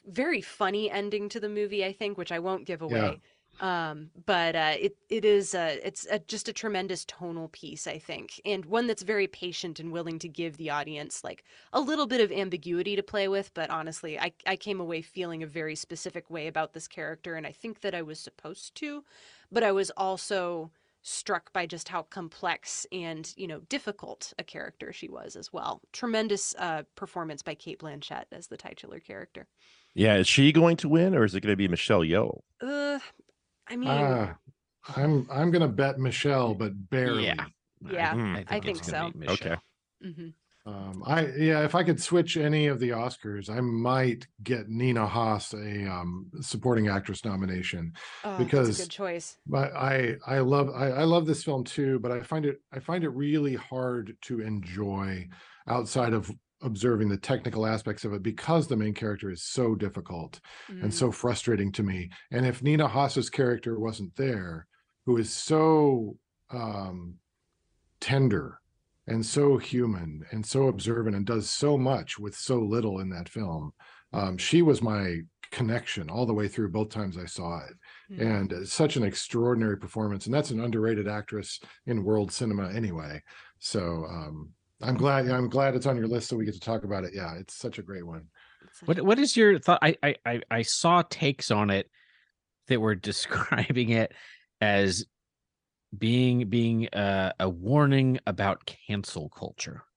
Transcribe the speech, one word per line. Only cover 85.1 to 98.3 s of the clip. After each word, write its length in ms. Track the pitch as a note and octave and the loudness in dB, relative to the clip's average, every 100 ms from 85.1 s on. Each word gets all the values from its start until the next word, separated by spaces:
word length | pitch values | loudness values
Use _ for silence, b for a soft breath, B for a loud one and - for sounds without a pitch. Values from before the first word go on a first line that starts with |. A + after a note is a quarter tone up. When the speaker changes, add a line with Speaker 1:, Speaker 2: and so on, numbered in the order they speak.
| C#3 B2 | 4 4
Speaker 2:
I'm 180 | B2+ B2 | 2 2
glad 260 | C3 C#3 | 4 4
it's 120 | B2 C3 | 2 2
on 100 | B2+ | 0
your 120 | A2 | 0
list 200 | A#2 - | -2 -2
so 80 | A#2 | -2
we 80 | |
get 100 | G#2+ | -2
to 60 | F#2 | -4
talk 240 | - A2+ | -4 -4
about 200 | G2+ G2 | -2 -4
it. 80 | F2+ | -4
Yeah, 200 | G2 F2 E2 | -6 -8 -8
it's 160 | F#2+ | -12
such 240 | - B2 - | -10 -10 -10
a 40 | |
great 220 | F2+ F#2+ | -12 -12
one. 220 | E2+ E2 D#2 _ b b | -10 -12 -14 _ b b
Speaker 1:
It's 160 | b b | b b
such 80 | - | -2
Speaker 4:
What, 100 | F3 | 2
Speaker 1:
a 60 | |
Speaker 4:
what 140 | F#3+ A#3 | 4 4
is 180 | C4+ - | 4 8
your 220 | G#3+ F3+ | 8 8
thought? 200 | - F3 | 6 6
I, 140 | D#3 - | 6 4
I, 140 | D3 - - | 0 0 -2
I, 140 | A#2+ - | -4 0
I 120 | A2+ | -2
saw 400 | A2+ - E3+ F3 | 0 2 4 4
takes 480 | E3+ - C#3+ C3+ - | 4 0 0 0 2
on 200 | G#2+ G#2 | 4 4
it 180 | G2 - _ _ _ _ _ _ _ - | 2 0 _ _ _ _ _ _ _ 0
that 140 | B2+ | 2
were 140 | A2 | 4
<laughs> 20 | G2 | 2
describing 920 | G2 G2+ - - - A#2+ A#2+ B2 A#2 | -2 -4 -2 -2 0 0 2 2 4
it 220 | A2+ A2 B B B B - | 4 2 B B B B 0
as 460 | G#2+ G2+ G2 F2+ - _ _ _ _ _ _ _ - G2+ | 4 6 4 2 -6 _ _ _ _ _ _ _ -16 -2
being, 520 | A2 B2 B2+ B2 A2+ | 2 4 4 4 2
being, 400 | A#2+ A#2 A2+ A2+ | 2 2 2 0
uh, 440 | - G2+ G2 F#2 - | 0 2 2 0 0
a 80 | F#2 | -2
warning 720 | F2 F#2 C#3+ C#3+ C3+ C3 B2+ | -2 2 6 6 6 4 2
about 400 | - | -2